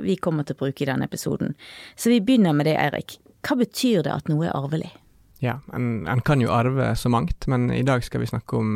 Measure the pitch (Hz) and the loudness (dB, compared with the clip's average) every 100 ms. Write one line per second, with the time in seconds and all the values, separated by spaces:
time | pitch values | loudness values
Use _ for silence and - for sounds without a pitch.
0 | 180 185 180 156 143 156 135 - 139 135 | -2 -2 -2 -2 -4 -4 -4 -2 -2 -2
1 | 135 - 156 - - - - - - - | -4 -4 -4 -4 -4 -6 -14 -20 -18 -2
2 | 226 240 202 254 180 147 151 151 147 - | 2 4 4 4 6 4 2 2 0 -2
3 | - - _ _ - 254 240 - 247 196 | -8 -16 _ _ -2 0 0 0 2 2
4 | 143 147 - 151 170 139 139 160 - - | 2 -2 0 0 0 -2 -4 -4 -6 -14
5 | _ _ _ - 123 123 - - 120 113 | _ _ _ -6 -4 -4 -8 -4 -4 -2
6 | 80 123 156 143 113 117 123 135 120 117 | -2 0 2 4 4 2 2 0 0 0
7 | 123 120 165 - - 123 123 120 131 127 | 2 2 0 -4 -2 0 0 0 2 0
8 | - 127 113 120 - 127 110 | -2 -4 -4 -6 -4 -2 0